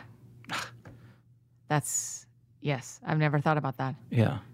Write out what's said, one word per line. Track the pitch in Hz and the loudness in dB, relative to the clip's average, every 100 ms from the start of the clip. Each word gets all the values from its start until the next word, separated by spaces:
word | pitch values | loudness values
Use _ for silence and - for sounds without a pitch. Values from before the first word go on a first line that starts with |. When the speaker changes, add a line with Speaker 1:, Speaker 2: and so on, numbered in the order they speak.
| - - - - - - - - - - - - _ _ _ _ - | -2 -20 -20 -20 -10 -8 -8 -14 -20 -20 -20 -20 _ _ _ _ 0
Speaker 1:
That's, | 147 - - - - - _ _ - | 0 2 -2 -4 -8 -16 _ _ -8
yes, | 143 139 - - - | -4 -4 -6 -10 -2
I've | 156 | 2
never | 151 147 | 4 2
thought | 160 151 | 2 2
about | 143 - | 0 -2
that. | 131 - - | -4 -6 -2
Speaker 2:
Yeah. | 120 107 - - | 2 4 2 -4